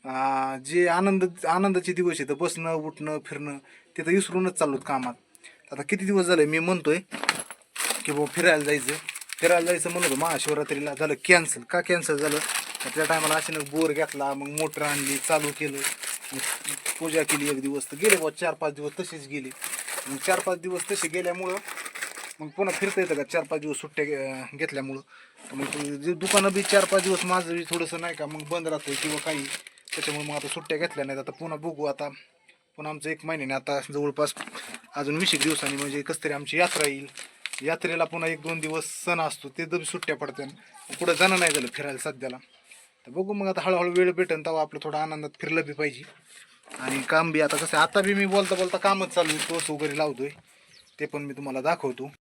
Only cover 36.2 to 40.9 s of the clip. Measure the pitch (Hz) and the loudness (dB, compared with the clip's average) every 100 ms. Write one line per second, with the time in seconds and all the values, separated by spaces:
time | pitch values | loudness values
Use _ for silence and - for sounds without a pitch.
36.2 | 156 143 143 151 175 185 147 139 139 - | -4 -4 -2 2 4 4 2 0 -10 -16
37.2 | - - - - 139 165 170 165 - 165 | -18 -14 -12 -6 -2 -2 -2 0 0 0
38.2 | 165 160 160 165 156 160 151 - - 170 | -2 -4 -6 -4 -4 -4 -6 -6 -2 -2
39.2 | 156 - 139 147 165 175 160 180 - 139 | -2 -4 -10 -8 -4 -2 -2 -6 -4 -4
40.2 | 143 135 139 - - - - | -4 -8 -12 -14 -20 -20 -16